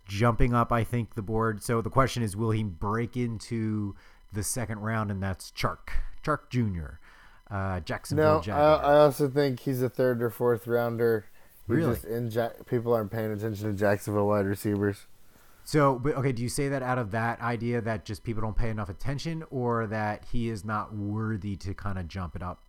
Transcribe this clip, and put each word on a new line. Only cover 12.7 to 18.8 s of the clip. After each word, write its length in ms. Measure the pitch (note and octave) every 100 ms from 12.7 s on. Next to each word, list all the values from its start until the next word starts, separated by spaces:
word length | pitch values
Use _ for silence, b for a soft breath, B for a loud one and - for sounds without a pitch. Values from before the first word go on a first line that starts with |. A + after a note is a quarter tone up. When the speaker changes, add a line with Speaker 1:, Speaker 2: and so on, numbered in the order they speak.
| B2 A#2
Speaker 2:
aren't 180 | A#2 G2+
paying 200 | A2+ A2
attention 400 | G#2 A2+ G2+ G#2+
to 60 | G2
Jacksonville 480 | G#2 G#2 - G#2 G2+
wide 180 | G#2 G2
receivers. 600 | G#2+ A2 G2+ G2+ G2+ - - b b b b b
Speaker 1:
So, 340 | D3+ C#3 B2+
but, 160 | C#3+ C3+
okay, 160 | C3+
do 100 | A#2
you 80 | A#2+
say 180 | - C#3
that 120 | C#3
out 160 | B2+ B2+
of 140 | G#2+
that 280 | A2+ A#2 A#2
idea 380 | A#2+ A#2+ A#2 A#2+
that 220 | A2 G#2+
just 200 | - G#2
people 180 | - G#2+
don't 140 | A2 -
pay 160 | A#2
enough 180 | G#2+